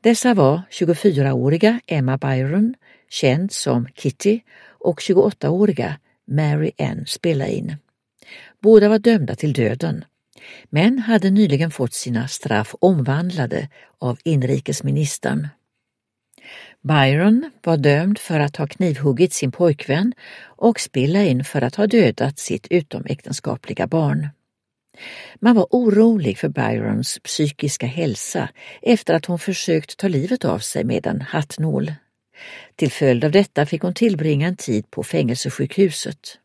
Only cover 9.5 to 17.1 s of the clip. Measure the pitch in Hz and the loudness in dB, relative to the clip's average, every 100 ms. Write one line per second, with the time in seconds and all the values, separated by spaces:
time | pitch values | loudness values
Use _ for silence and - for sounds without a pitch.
9.5 | 139 110 135 165 120 - _ _ _ - | 0 -2 -2 -4 -6 -10 _ _ _ -20
10.5 | - _ 143 196 262 220 226 190 196 208 | -20 _ 2 2 2 2 2 4 4 4
11.5 | 139 165 - 127 - - 117 127 - - | 2 0 -2 -4 -4 -4 -4 -4 -6 -2
12.5 | 107 110 - 185 175 135 139 175 175 123 | -2 -2 0 2 2 0 -2 -2 -4 -4
13.5 | - 143 _ - _ 127 120 - 151 127 | -4 -6 _ -20 _ -6 -6 0 0 0
14.5 | 135 135 143 135 139 147 - - 139 147 | -2 -4 -6 -4 -2 -2 -4 -4 -4 -6
15.5 | _ _ _ _ _ _ _ _ _ - | _ _ _ _ _ _ _ _ _ -20
16.5 | - - _ 143 151 135 | -20 -20 _ 0 4 4